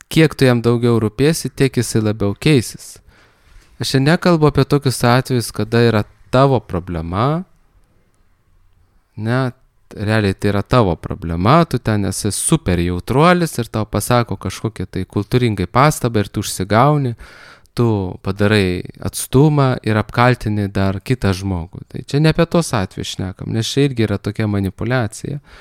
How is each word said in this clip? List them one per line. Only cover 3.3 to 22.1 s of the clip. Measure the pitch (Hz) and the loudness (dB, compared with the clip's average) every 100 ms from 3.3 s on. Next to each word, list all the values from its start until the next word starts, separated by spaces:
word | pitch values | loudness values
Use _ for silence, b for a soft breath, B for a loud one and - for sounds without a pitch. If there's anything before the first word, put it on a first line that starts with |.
| b b b b - | b b b b -10
Aš | 117 135 | -2 2
čia | |
nekalbu | 139 175 180 170 151 | 2 2 2 4 4
apie | 139 135 | 2 2
tokius | 147 135 - | 2 0 0
atvejus, | 120 123 - 127 110 - | 2 2 2 -2 -2 -6
kada | 110 117 | -2 2
yra | 117 110 101 _ - | 4 2 -2 _ -2
tavo | 127 139 127 | 2 4 2
problema. | - 90 87 85 82 87 127 160 185 _ _ _ _ _ _ _ _ _ _ _ _ _ _ _ _ - | -2 -6 -6 -6 -4 -2 -2 -2 -6 _ _ _ _ _ _ _ _ _ _ _ _ _ _ _ _ -8
Ne, | 110 123 131 - _ _ _ | -2 -2 -2 -6 _ _ _
realiai | - 104 110 101 | -6 -2 2 0
tai | 95 104 | 0 0
yra | 101 | -2
tavo | - 127 101 80 | 0 2 2 0
problema, | - - 85 85 98 160 165 | -6 -8 -6 -2 4 4 2
tu | 127 | -2
ten | - 107 98 | -2 -2 -2
esi | 95 104 | -4 -4
super | - - 160 - 87 | -4 0 0 0 0
jautruolis | 87 87 - 123 165 180 165 - | 0 -4 -2 2 4 2 0 -4
ir | 117 | -6
tau | 113 107 | -6 -4
pasako | 107 - 120 113 98 | -4 0 0 0 -6
kažkokią | 95 - 110 - 92 | -8 -6 -8 -6 -8
tai | - | -6
kultūringai | 92 104 98 127 120 98 90 | -6 -6 -2 0 0 -2 -2
pastabą | 123 147 151 123 113 | 2 2 2 -2 -2
ir | 101 | -2
tu | - 101 | -4 -6
užsigauni, | - 95 104 139 151 135 117 B B B B B | -6 0 2 4 2 -2 -6 B B B B B
tu | - 120 107 92 98 | -2 0 0 -4 -6
padarai | - 98 104 107 92 90 - - | -6 0 2 4 2 -2 -8 -10
atstumą | - - - 127 156 147 135 123 | -8 -8 0 4 4 4 2 0
ir | - 110 | 0 -2
apkaltini | - - 123 123 107 104 101 | 0 2 2 2 -2 -2 -2
dar | 98 98 98 | 0 -2 -2
kitą | - 95 101 92 | -4 -2 0 -2
žmogų. | 98 90 80 - - | -4 -6 -8 -14 -14
Tai | - | -14
čia | - | -4